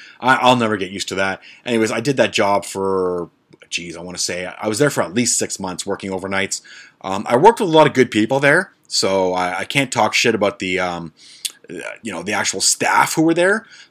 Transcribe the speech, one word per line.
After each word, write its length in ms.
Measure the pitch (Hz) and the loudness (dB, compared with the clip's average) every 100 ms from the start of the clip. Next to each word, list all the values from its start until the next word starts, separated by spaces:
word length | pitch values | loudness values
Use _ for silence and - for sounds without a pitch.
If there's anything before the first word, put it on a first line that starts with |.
| - - | -20 -4
I, 160 | 123 139 | 0 4
I'll 180 | 127 | 4
never 220 | 123 110 104 | 4 2 -2
get 160 | 92 | -6
used 160 | 95 - | -8 -6
to 80 | 95 | -2
that. 260 | 95 92 - - 123 | -2 -4 -12 -14 -4
Anyways, 240 | 117 110 | 0 0
I 80 | 113 | 0
did 180 | 143 131 | -2 0
that 160 | 107 | 0
job 320 | 110 101 101 | 2 2 0
for, 640 | - 98 95 95 90 87 82 _ _ _ _ | -2 -4 -2 -2 -2 -4 -8 _ _ _ _
geez, 280 | 87 87 85 | -10 -10 -12
I 40 | |
wanna 180 | 90 87 | -12 -8
say, 280 | - 90 90 | -6 -6 -8
I 220 | - 110 | -6 -4
was 100 | 107 | 0
there 100 | 143 | 0
for 140 | 135 | 0
at 120 | 85 | -2
least 220 | 110 113 - | -2 0 -2
six 220 | 110 - | -4 -6
months 260 | 95 87 | -8 -8
working 260 | 98 95 98 | -6 -6 -6
overnights. 520 | 95 95 98 98 - - - - _ | -6 -4 -4 -4 -6 -12 -20 -20 _
Um, 260 | 95 98 - | -6 -6 0
I 80 | 120 | 6
worked 220 | 202 226 | 6 6
with 100 | 190 | 4
a 40 | |
lot 140 | 156 147 | 6 6
of 60 | |
good 180 | 131 123 | 4 2
people 280 | 104 113 135 | 2 0 2
there, 340 | 143 165 190 _ _ | 4 4 0 _ _
so 460 | - 98 95 92 | -4 0 2 2
I, 280 | 92 90 92 | 0 -2 -4
I 40 | |
can't 280 | 98 139 131 | -2 -2 0
talk 220 | 120 107 | 0 0
shit 200 | - 123 | 2 2
about 240 | 107 101 - | 2 0 -2
the, 200 | 92 92 | -4 -2
um, 340 | 90 87 82 - - - - - - 82 55 - | -2 -6 -10 -16 -20 -14 -14 -14 -16 -14 -12 -12
you 100 | 110 | -10
know, 100 | 85 | -8
the 100 | 92 | -4
actual 260 | - - - | -4 -2 -2
staff 540 | - - 165 - 131 | -2 0 2 2 2
who 80 | 165 | 2
were 120 | 160 | 2
there, 320 | 165 185 214 - - - | 2 2 0 -4 -20 -20